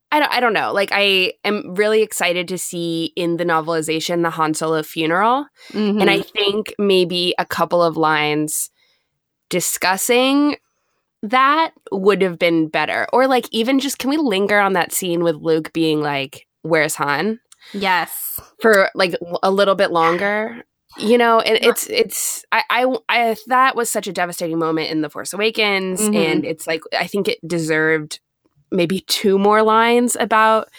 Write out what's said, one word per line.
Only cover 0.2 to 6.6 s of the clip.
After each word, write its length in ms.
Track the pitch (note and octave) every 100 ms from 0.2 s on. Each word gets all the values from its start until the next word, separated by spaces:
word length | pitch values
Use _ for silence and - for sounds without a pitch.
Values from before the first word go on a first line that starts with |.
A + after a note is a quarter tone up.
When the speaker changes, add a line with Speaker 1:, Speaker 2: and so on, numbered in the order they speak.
| C#4+
Speaker 1:
I 60 | A#3+
don't 140 | B3
know. 200 | F#3 B2
Like, 160 | F3+ G3+
I 420 | G3+ G3+ F#3+ F#3 -
am 320 | G3+ G#3 - F3+
really 260 | G#3 A3
excited 460 | G#3+ - F3+ F3 F3
to 100 | F3+
see 560 | - F3 E3+ E3 E3 -
in 220 | E3+ E3+
the 80 | F3
novelization 800 | D#3+ D#3 E3 D#3 D#3+ D#3 F3
the 60 | E3+
Han 220 | D#3+ D#3
Solo 280 | D#3 D#3+ D#3+
funeral. 640 | D#3 - D#3 E3+ A3 C4 D4 _ -
Speaker 2:
Mm-hmm. 300 | G3 G#3+ G#3
Speaker 1:
And 80 | G3
I 120 | G3
think 520 | F#3+ G#3+ G3+ G#3